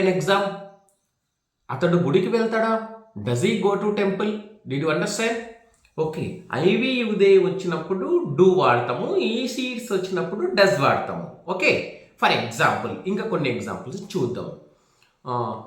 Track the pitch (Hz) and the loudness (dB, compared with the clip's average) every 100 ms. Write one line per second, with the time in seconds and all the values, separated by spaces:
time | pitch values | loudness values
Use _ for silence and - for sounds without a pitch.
0 | 185 180 156 196 196 - - - _ _ | 2 2 2 0 0 -6 -14 -20 _ _
1 | _ _ _ _ _ _ - 123 170 170 | _ _ _ _ _ _ -10 -2 2 2
2 | 135 180 - 226 226 220 226 220 - - | 4 2 2 0 0 0 0 -2 -4 -14
3 | - - 107 120 190 214 190 196 208 202 | -18 -10 -4 0 0 2 0 0 0 0
4 | 196 - 214 214 - - 120 139 156 151 | 0 0 -2 -4 -10 -16 -8 -4 -2 0
5 | - - 226 240 - - _ _ _ - | -2 -2 -2 -4 -8 -18 _ _ _ -4
6 | 156 160 - - - 123 170 226 262 254 | -4 -4 -8 -8 -8 0 2 4 2 0
7 | 220 190 196 190 175 170 175 165 - 190 | 0 4 8 8 6 0 -4 -4 -4 -4
8 | 262 175 - 139 185 175 131 120 120 123 | 0 0 2 4 6 6 4 4 2 -2
9 | - 392 220 233 262 - 254 233 - 196 | -2 0 0 0 -4 -4 -6 -6 -4 -4
10 | - 180 170 202 359 196 190 139 135 107 | -2 -4 -4 -4 0 4 4 4 2 2
11 | - 87 - - - 233 302 190 - - | -2 -6 -10 -10 -8 -2 2 0 -2 -14
12 | - - - - - - 139 104 113 92 | -20 -2 0 0 -2 0 0 0 -4 -6
13 | - - 190 165 139 107 - 90 - 190 | -4 -4 -2 -2 -2 -4 -6 -10 -10 -12
14 | - 185 120 104 85 85 - _ _ _ | -8 -4 -4 -4 -10 -14 -20 _ _ _
15 | _ _ - 123 113 110 | _ _ -6 -4 -4 -8